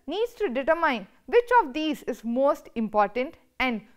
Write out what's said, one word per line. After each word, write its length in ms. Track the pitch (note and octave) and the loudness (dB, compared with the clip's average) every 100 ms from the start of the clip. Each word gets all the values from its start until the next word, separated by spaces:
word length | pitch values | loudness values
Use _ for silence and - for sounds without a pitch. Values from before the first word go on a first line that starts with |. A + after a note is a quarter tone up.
| - | -8
needs 280 | F#4 A#4+ | -4 -4
to 140 | - G4 | -2 -4
determine 580 | A#3+ C4 E4 D#4+ A#3 F#3+ _ - | -2 0 0 0 -2 -6 _ 2
which 220 | A#4 A#4+ A#4+ | 2 6 4
of 100 | D#4 | 4
these 300 | D4+ D#4 B3+ | -2 -4 -4
is 200 | - A#3+ | -6 -8
most 460 | A3+ A#3+ C#4 D#4 - | -4 0 2 0 -4
important 600 | A#3 G#3+ G#3 G3+ A#3+ C#4+ - _ - | -6 -2 0 0 0 -6 -8 _ -4
and 220 | B3+ A3 - | -2 -4 -8